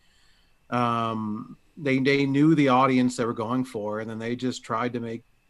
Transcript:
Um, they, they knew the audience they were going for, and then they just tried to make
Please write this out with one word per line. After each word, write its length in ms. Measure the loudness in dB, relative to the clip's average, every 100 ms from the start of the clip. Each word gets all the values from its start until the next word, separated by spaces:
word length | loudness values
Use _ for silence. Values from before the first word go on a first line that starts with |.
| _ _ _ _ _ _ -4
Um, 880 | -2 0 0 -2 -4 -4 -6 -10 -18 _ -8
they, 220 | -2 0
they 260 | 2 2 2
knew 300 | 4 4 6
the 140 | 6
audience 460 | 6 4 4 2 0
they 100 | -4
were 80 |
going 300 | -2 -4 -4
for, 360 | -4 -6 -6 -6
and 100 | -6
then 100 | -8
they 160 | -6 -6
just 280 | -6 -6
tried 300 | -6 -4 -4
to 60 | -6
make 240 | -8 -10 _ _ _